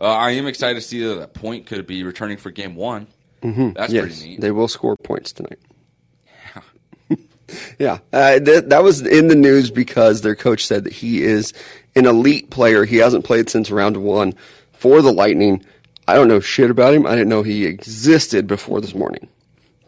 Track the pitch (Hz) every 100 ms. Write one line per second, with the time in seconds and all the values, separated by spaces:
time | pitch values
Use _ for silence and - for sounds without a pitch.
0 | 104 110 120 127 143 - 127 120 110 120
1 | 113 95 78 - 107 117 - 104 87 92
2 | 92 90 107 101 98 85 98 85 110 113
3 | 107 _ _ _ 120 110 127 90 104 110
4 | 92 80 78 95 104 107 113 - - 107
5 | - - - - - - _ _ _ _
6 | _ _ _ _ - - - _ _ _
7 | - 156 _ _ _ - - - 139 80
8 | _ 127 139 135 143 160 135 139 196 147
9 | 127 156 160 156 139 135 123 110 120 -
10 | 113 107 107 104 127 110 - 104 98 -
11 | 117 113 82 107 107 - - - _ -
12 | 127 117 131 147 - 131 117 110 107 117
13 | 117 123 - 117 113 117 107 104 101 101
14 | 101 101 98 - - _ _ _ 123 147
15 | 143 98 104 78 104 98 _ _ _ -
16 | - 104 127 104 95 - 123 120 127 151
17 | 104 117 104 107 107 104 92 95 - 110
18 | 127 160 - 101 98 101 - 101 104 98
19 | 76 50 - _ _ _ _ _